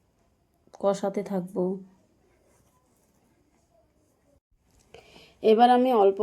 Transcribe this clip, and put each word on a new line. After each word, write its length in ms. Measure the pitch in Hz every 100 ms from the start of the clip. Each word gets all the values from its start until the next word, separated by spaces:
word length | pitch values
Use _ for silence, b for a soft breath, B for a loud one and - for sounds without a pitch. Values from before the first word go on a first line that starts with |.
| _ _ _ _ _ _ _ -
কষাতে 420 | 196 190 202 196
থাকব। 320 | 202 196 180 190 180 196 - _ _ _ _ _ _ _ _ _ _ _ _ _ _ _ _ _ _ _ _ _ _ _ _ 285 _ _ _ _ _ B B B B B
এবার 260 | - 220 240
আমি 200 | 247 254
অল্প 260 | 240 196 196